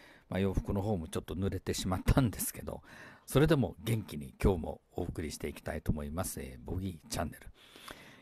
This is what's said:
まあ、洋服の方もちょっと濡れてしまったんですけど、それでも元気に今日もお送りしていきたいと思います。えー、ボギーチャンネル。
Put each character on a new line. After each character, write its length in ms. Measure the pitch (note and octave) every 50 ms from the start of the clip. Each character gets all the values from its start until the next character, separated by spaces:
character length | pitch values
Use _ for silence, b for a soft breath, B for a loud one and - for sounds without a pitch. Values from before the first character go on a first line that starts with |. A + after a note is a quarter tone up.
| B B B B B B
ま 80 | G#2
あ、 40 | F#2+
洋 120 | G2 G2
服 220 | F2+ - - - G2+
の 80 | G2+
方 160 | F#2+ G#2+ G#2+ F2
も 100 | D#2+ -
ち 80 | -
ょ 40 | F#2
っ 20 |
と 120 | - - D#2+
濡 140 | F2+ G2 F#2+
れ 120 | F#2 F#2
て 120 | - -
し 160 | F2+ - - F#2+
ま 80 | F#2
っ 60 | F2+ -
た 160 | - - D3
ん 100 | C3 G#2+
で 80 | - -
す 140 | - -
け 80 | - -
ど、 220 | - - - - B B B B B B B B B
そ 160 | - - C3+
れ 60 | D3+
で 100 | D#3 E3
も 200 | C#3+ A2+ D#2 - -
元 200 | - A2+ A#2 A2
気 160 | F2+ - D#2+ D2+
に 160 | C#2+ C2+ - -
今 180 | - G#2+ F#2+
日 40 | E2
も 220 | D2 D2 D2 - _ _
お 120 | - - F2+
送 180 | - - -
り 80 | E2 D2
し 80 | D2 -
て 100 | - D2+
い 60 | C#2+
き 80 | -
た 120 | - D#2 D#2
い 60 | D2+
と 120 | - -
思 120 | C#2+ D2+ D2
い 60 | C#2+
ま 140 | D2+ F2 F2+
す。 180 | - - -
え 160 | C#2+ C2+ C2 B1
ー、 20 |
ボ 140 | B1 - -
ギ 240 | F#2 G2 F#2+ E2+ D#2
ー 60 | - -
チ 100 | - -
ャ 60 | E2+
ン 60 | D2+
ネ 80 | - -
ル。 60 | - - - B B B B B B B B B B B B B